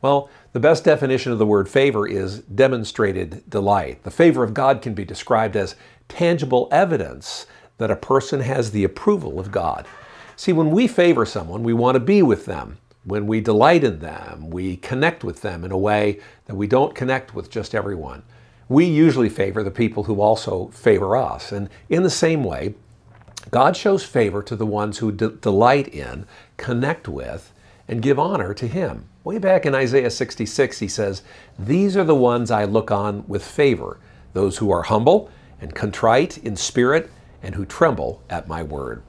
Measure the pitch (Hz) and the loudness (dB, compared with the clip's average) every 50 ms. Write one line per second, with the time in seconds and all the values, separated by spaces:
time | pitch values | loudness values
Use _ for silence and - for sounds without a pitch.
0 | - 135 143 143 139 - - - _ _ _ 127 117 151 165 156 - 175 151 139 | 4 2 2 2 0 -4 -18 -20 _ _ _ 2 4 4 4 4 4 2 2 4
1 | 139 131 131 127 - 127 120 107 110 107 104 101 98 92 - 139 135 143 120 107 | 2 0 0 0 0 -2 0 0 2 4 4 2 2 2 2 4 4 4 2 0
2 | 101 - 90 98 95 95 98 - - - 95 104 131 135 131 120 110 - - - | -2 -2 -2 -4 -4 -6 -8 -10 -14 -12 2 2 4 4 4 0 -4 -8 -2 -2
3 | 113 101 95 92 90 82 82 - _ - - 107 98 98 101 98 85 65 64 - | 0 0 0 -2 -6 -8 -8 -16 _ -6 -4 -2 2 2 2 2 0 -4 -10 -12
4 | _ 101 - - 165 170 151 131 120 107 110 139 135 131 127 107 - 127 107 92 | _ -16 2 6 6 6 6 4 0 -2 0 0 2 2 2 0 -2 -8 -8 -8
5 | 98 85 - - - - 127 110 110 110 98 107 98 90 - _ - - _ _ | -8 -10 -10 -14 -2 0 0 2 2 0 0 -2 -2 -2 -6 _ -20 -20 _ _
6 | _ _ - - 170 170 175 156 156 135 127 123 127 - - 151 190 180 160 139 | _ _ -6 -2 0 0 0 0 -2 0 0 0 0 2 2 2 2 2 0 -4
7 | 90 71 62 65 78 - - - - _ - - _ _ _ _ 113 107 101 - | -4 -6 -10 -14 -14 -14 -14 -14 -14 _ -20 -20 _ _ _ _ -2 -2 -2 -4
8 | - - 135 139 135 - - 139 127 113 131 131 120 107 104 107 98 95 - - | 0 2 2 2 2 0 -4 -4 -2 -2 -2 -2 -2 -2 0 0 0 0 -2 0
9 | - - 208 190 - - 71 82 95 101 98 101 87 82 - - - - - - | 0 0 0 0 -2 -6 -8 -8 -8 -4 -4 -2 -2 -2 -4 -4 -8 -16 -20 -20
10 | - - - - - - - - - - 185 160 165 156 160 196 254 233 240 - | -20 -20 -20 -20 -20 -20 -20 -6 0 0 2 4 4 4 4 4 2 2 2 4
11 | 175 175 165 - - - - 107 85 80 87 107 117 117 117 117 117 123 127 131 | 4 4 4 4 2 -2 -2 -8 -8 -8 -8 -4 -2 0 0 2 2 4 2 2
12 | 117 135 202 208 185 135 107 - - - 92 78 62 52 80 - _ _ _ _ | 2 4 4 6 6 6 4 2 0 -8 -8 -8 -8 -12 -16 -20 _ _ _ _
13 | _ - 98 104 104 104 110 113 104 117 107 104 117 151 175 170 143 123 92 78 | _ -6 -6 -4 -2 -2 -2 -2 0 2 4 6 6 6 6 6 4 2 -2 -2
14 | 80 80 76 85 85 85 80 80 76 80 82 90 92 95 90 90 - - 123 127 | -10 -14 -14 -14 -16 -16 -16 -16 -14 -12 -10 -8 -6 -6 -8 -8 -8 -8 -4 0
15 | 143 165 165 - - 95 87 - - 104 90 82 85 92 98 95 98 104 107 104 | 0 0 -2 -2 -10 -10 -10 -8 -10 -10 -10 -8 -10 -6 -4 -2 0 0 0 2
16 | 104 104 101 101 - - - _ _ - 107 98 104 104 123 127 139 - - - | 0 0 -2 -4 -10 -20 -20 _ _ -12 -6 -6 -2 0 2 2 0 0 -4 -6
17 | 131 127 135 131 131 - - - - - - 113 101 - - 110 101 101 101 85 | -4 -4 -4 -4 -6 -10 -14 -14 -14 -10 -10 -10 -10 -4 -6 -6 -4 -4 -8 -8
18 | 78 67 65 69 - - - - - _ _ _ _ _ 127 143 170 180 160 151 | -10 -12 -14 -18 -20 -20 -20 -20 -20 _ _ _ _ _ 2 4 4 4 4 4
19 | 160 165 131 127 120 104 - - 98 98 95 107 107 98 95 - 117 110 110 107 | 4 4 4 4 0 0 0 -2 -4 -2 -2 -4 -4 -4 -2 -2 -2 -2 0 -4
20 | 101 110 110 98 104 107 113 113 - - 98 92 95 92 - - - 120 107 92 | -4 -4 0 2 4 2 2 2 0 -4 -4 -4 -6 -8 -14 0 4 4 4 4
21 | 98 95 104 127 123 - - - - - 101 101 101 98 - - - - - 165 | 4 0 0 0 0 -2 -6 -10 -10 -10 -8 -8 -8 -10 -12 -18 -6 -2 -2 0
22 | 185 175 - - - 165 165 151 131 95 78 65 71 98 101 - _ _ - _ | 0 0 0 2 0 2 2 0 -2 -4 -4 -4 -6 -8 -8 -10 _ _ -20 _
23 | _ - - - - - - - - - - 120 131 147 175 - - 214 196 190 | _ -20 -20 -20 -20 -20 -20 -20 -16 -2 2 4 4 4 2 2 0 0 0 0
24 | - - - 131 113 101 87 101 101 - 120 101 110 107 104 104 104 104 101 - | -2 -2 0 0 0 0 0 -4 -8 -8 -6 -4 -4 -2 -2 -2 -4 -4 -4 -4
25 | 117 110 104 107 113 107 - - - 117 101 98 113 120 135 143 135 - - - | -4 -4 -2 -2 -4 -4 -4 -4 -2 0 2 4 6 6 4 4 0 -4 -8 -12
26 | 139 123 - - - - - - - _ _ - - - 123 120 127 139 165 - | -12 -10 -12 -14 -14 -16 -20 -20 -20 _ _ -14 -8 -4 -4 -2 -2 -2 -4 -6
27 | _ - 80 69 65 62 55 82 - _ _ _ _ - _ _ _ _ - 117 | _ -12 -10 -10 -10 -10 -12 -14 -14 _ _ _ _ -20 _ _ _ _ -8 -4
28 | 110 135 143 127 151 180 196 160 101 90 104 - - 117 - 180 185 123 71 57 | 0 0 2 2 0 -2 -2 -4 -4 -4 -6 -6 -8 -6 -4 -4 -4 -6 -6 -10
29 | - - _ _ _ - 190 226 196 190 190 175 135 151 135 135 135 120 123 139 | -14 -20 _ _ _ -8 -8 -2 0 2 2 2 2 2 0 0 0 2 2 2
30 | 127 117 - - 135 113 - - 113 104 - - 139 123 - - 110 98 - - | 2 2 -2 -4 -6 -6 -4 -8 -8 -6 0 0 0 0 0 -6 -8 -6 -4 -4
31 | 107 101 95 92 - - - - - - - - 95 104 143 180 196 202 185 202 | -4 -4 -4 -6 -12 -18 -20 -20 -20 -20 -14 -12 -4 0 0 2 2 2 2 2
32 | 185 156 156 139 123 120 120 120 123 104 120 107 104 101 101 113 107 - 107 101 | 4 4 4 6 6 4 4 2 0 0 0 0 0 2 2 0 0 2 -2 -2
33 | 101 107 101 101 - - 101 98 - - - - 151 143 120 82 58 50 - - | 0 -2 -4 -6 -8 -6 -8 -8 -8 -8 -2 2 2 2 2 0 -4 -10 -12 -14
34 | _ - - - - - - 92 98 98 92 - 113 101 95 85 82 - - 107 | _ -20 -20 -20 -20 -8 -2 0 0 0 0 0 0 0 0 0 2 2 0 4
35 | 113 139 180 214 - - - - - - - - - 80 - - - 107 95 - | 4 6 4 4 2 -2 -18 -20 -20 -20 -20 -18 -16 -14 -8 -6 -6 -4 -4 0
36 | - 113 113 127 - - - - - 117 104 90 - - - 127 123 127 143 165 | 2 4 4 4 2 0 -4 -10 -10 -10 -8 -6 -8 -4 0 0 2 2 2 0
37 | 165 - - - - - - - - 92 92 90 98 - - - 170 160 127 95 | -2 -4 -16 -20 -20 -20 -20 -16 -14 -12 -8 -8 -10 -10 0 2 2 2 2 0
38 | 69 62 - - - - 87 85 - - 80 82 82 76 71 71 67 64 57 57 | -6 -8 -8 -10 -12 -10 -10 -10 -8 -8 -10 -8 -8 -8 -8 -8 -8 -10 -10 -12
39 | 57 | -16